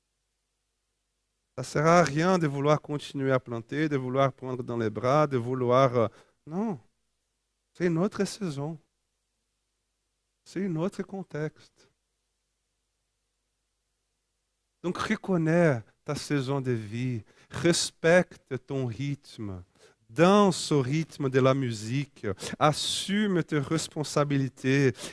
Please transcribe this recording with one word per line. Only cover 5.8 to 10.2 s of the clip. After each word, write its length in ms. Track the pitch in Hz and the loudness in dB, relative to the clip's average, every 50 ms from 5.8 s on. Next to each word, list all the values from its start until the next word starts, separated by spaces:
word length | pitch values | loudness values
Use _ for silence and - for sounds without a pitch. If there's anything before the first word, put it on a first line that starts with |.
| 135 127 120 | 4 4 4
euh, 100 | 123 110 98 - - - _ _ _ - | 2 0 0 -2 -10 -20 _ _ _ -16
non. 320 | 147 156 185 214 233 185 117 _ _ _ _ _ _ _ _ _ _ _ _ _ _ _ _ _ _ _ | -10 -8 -6 -6 -6 -6 -8 _ _ _ _ _ _ _ _ _ _ _ _ _ _ _ _ _ _ _
C'est 140 | - 170 | -4 -2
une 100 | 180 165 | 0 0
autre 260 | 160 180 214 - - 196 | 0 -2 -2 -2 -4 -6
saison. 560 | 185 - - 208 170 139 135 143 156 165 151 _ _ _ _ _ _ _ _ _ _ _ _ _ _ _ _ _ _ _ _ _ _ _ _ _ _ _ _ | -4 -6 -8 -8 -8 -8 -8 -8 -10 -10 -14 _ _ _ _ _ _ _ _ _ _ _ _ _ _ _ _ _ _ _ _ _ _ _ _ _ _ _ _